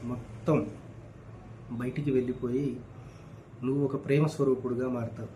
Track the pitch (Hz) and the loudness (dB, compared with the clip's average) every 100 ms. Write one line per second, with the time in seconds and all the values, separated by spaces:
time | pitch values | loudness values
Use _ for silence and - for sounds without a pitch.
0 | 120 123 - - - 147 - - - - | -4 -6 -8 -4 2 2 2 -6 -14 -16
1 | - - - - - - - 117 127 127 | -16 -16 -16 -16 -16 -16 -8 -4 -2 0
2 | 143 127 120 120 123 127 143 120 - - | 4 4 4 0 0 2 0 -2 -10 -14
3 | - - - - - - 123 139 139 143 | -16 -16 -16 -16 -16 -6 0 2 2 0
4 | - 139 151 - 135 127 123 120 127 120 | 4 6 6 4 4 4 2 0 0 0
5 | 117 117 107 | -2 -4 -10